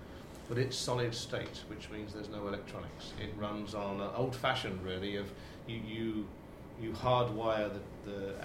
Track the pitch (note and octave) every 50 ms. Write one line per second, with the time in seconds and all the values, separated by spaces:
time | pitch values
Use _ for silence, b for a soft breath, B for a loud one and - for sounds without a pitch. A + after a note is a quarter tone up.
0 | B B B B B B B B B - A#2 B2 C3 B2 - - - C3 B2 B2
1 | A#2+ A#2 A#2 - - - B2 G#2 - - - - - - G#2+ - - - G#2+ G#2+
2 | G#2 G#2 G#2 G#2+ G2+ G2+ A2 G#2 G2+ G2+ G2+ G2 - - - F#2+ F2 D#2+ - -
3 | - - - - G#2+ G#2 G2 G2+ G#2 G#2 G#2 G#2 G#2 G2 G#2+ G#2 G2+ G2 G2 G2
4 | G2+ G#2 - A#2+ B2+ - A#2+ - - C3 B2+ - - G#2+ F#2+ F#2 F#2 F#2 F#2 F#2
5 | G2 G2+ G2+ G2+ G2+ F#2+ - B B B B B B A#2+ A2+ A2+ A2 A2 A2 A2+
6 | A2+ A2 G#2+ G#2+ G2 F#2+ - - - - - - - - - - A#2 A2+ G#2+ -
7 | B2+ B2 B2 B2 A#2+ A#2 G#2 G#2+ A2+ A2+ A2 G#2+ G#2 G2+ G2 G2 - - - -
8 | - G2+ G2+ G2 G2 G2 G2 - -